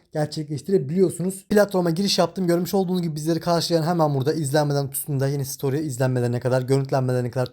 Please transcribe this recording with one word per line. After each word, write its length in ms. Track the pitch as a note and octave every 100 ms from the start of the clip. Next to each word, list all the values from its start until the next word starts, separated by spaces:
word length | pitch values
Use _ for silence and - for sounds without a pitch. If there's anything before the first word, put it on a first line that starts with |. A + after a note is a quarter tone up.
| _
gerçekleştirebiliyorsunuz. 1300 | D#3 D3+ D#3+ D3+ C#3+ - F#3+ C#3 F3+ F3+ - F3+ F#3 -
Platforma 400 | G#3 G3+ F#3 F3
giriş 280 | E3 G3+ -
yaptım. 280 | E3+ F#3+ F3
Görmüş 280 | E3+ E3+
olduğunuz 280 | G3 F3+ F#3
gibi 140 | E3+ D3+
bizleri 240 | D3+ D#3+
karşılayan 420 | F3 E3+ D#3+ E3
hemen 320 | D#3 F3 D3+
burada 180 | C#3 B2+
izlenmeden 580 | D#3 C3+ D3+ D3 C#3+ C#3
tutun 300 | - - C#3
da 80 | C#3
yine 160 | C#3+
story 360 | C3+ - C#3 C#3
izlenmelerine 600 | D#3 B2 C3 B2+ A#2+ A#2+
kadar, 220 | B2+ B2+
görüntülenmelerine 680 | B2 C3+ C#3 C#3 B2+ B2+ B2
kadar 160 | B2+ B2